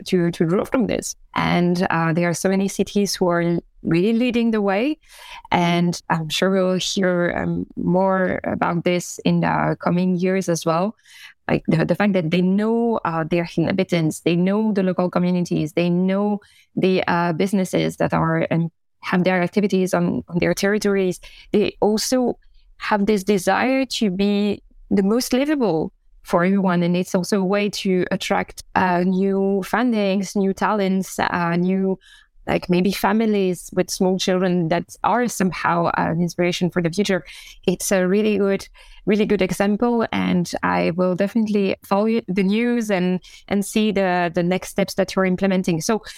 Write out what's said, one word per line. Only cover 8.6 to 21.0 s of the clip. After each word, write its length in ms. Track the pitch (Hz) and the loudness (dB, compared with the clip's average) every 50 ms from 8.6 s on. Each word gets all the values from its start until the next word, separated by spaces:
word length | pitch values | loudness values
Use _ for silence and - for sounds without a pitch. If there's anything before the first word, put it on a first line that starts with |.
| - 170 175 170 - | -2 0 -2 0 0
this 340 | 180 180 175 - - - - | 0 -2 -2 -4 -8 -8 -4
in 200 | - 170 175 170 | 0 0 2 2
the 380 | 170 165 156 151 151 156 156 - | 2 0 0 0 0 0 -2 -2
coming 380 | - 175 170 175 185 185 185 | -2 0 0 2 2 0 0
years 320 | 170 185 185 185 190 185 - | 0 0 0 0 0 0 -2
as 160 | 170 160 - | -2 -2 -2
well. 280 | 165 160 165 185 214 - _ _ - - - - - - _ _ | -2 0 0 -2 -4 -6 _ _ -20 -20 -20 -20 -20 -20 _ _
Like 160 | - - 151 - | -2 -2 -2 0
the, 180 | - 170 160 156 | 0 0 2 2
the 100 | 160 175 | 0 0
fact 160 | - 202 214 190 | 0 0 0 0
that 180 | 185 156 156 | 0 0 0
they 100 | 175 180 | 0 2
know, 580 | 180 185 190 202 214 220 233 233 233 233 220 - - | 2 2 2 2 0 0 0 0 0 0 -2 -2 -4
uh, 180 | 170 165 165 160 | -4 -2 -4 -2
their 240 | 156 175 170 170 - - | 0 0 -2 -2 -2 -2
inhabitants, 640 | - 160 - - 190 185 - 180 170 160 156 151 - | -2 0 0 0 -2 0 0 0 0 0 0 -2 -2
they 160 | - 160 175 | 0 0 2
know 380 | 170 180 190 202 214 214 220 202 | 2 2 2 0 0 0 0 0
the 100 | 196 185 | 0 0
local 260 | 185 180 - 180 180 | 0 0 0 -2 0
communities, 640 | - 180 180 180 180 180 175 - 175 160 156 151 | 0 0 0 0 0 0 0 -2 -2 -2 -2 -2
they 180 | - 170 175 175 | 0 0 2 2
know 520 | 175 175 185 185 190 196 208 208 208 196 - - _ - _ _ - | 2 2 2 2 0 0 0 -2 -2 -4 -8 -12 _ -20 _ _ -4
the, 260 | - - 185 185 185 - | 0 2 2 2 2 0
uh, 240 | - 175 170 170 175 | 0 0 0 0 0
businesses 640 | 165 151 190 196 - 190 185 - - 165 160 165 165 | 0 0 0 0 0 0 0 0 0 0 0 -2 0
that 180 | - 165 160 165 | -2 0 0 0
are 320 | 160 160 160 160 160 170 - | 0 0 0 0 0 0 0
and 200 | - 165 165 165 - _ _ _ _ _ - | 0 -2 -2 -2 -6 _ _ _ _ _ -6
have 200 | - - 180 175 | -2 0 2 2
their 160 | 185 185 180 175 | 2 2 2 0
activities 500 | 175 - 214 196 190 190 190 185 185 - | 0 0 0 0 2 2 0 0 0 0
on, 300 | 175 175 175 - - - - | 0 0 0 -2 -4 -6 -6
on 100 | 165 175 | -2 0
their 140 | 170 165 175 | 0 0 0
territories. 680 | - - 196 208 208 - 202 196 196 | 0 0 0 0 0 0 0 0 2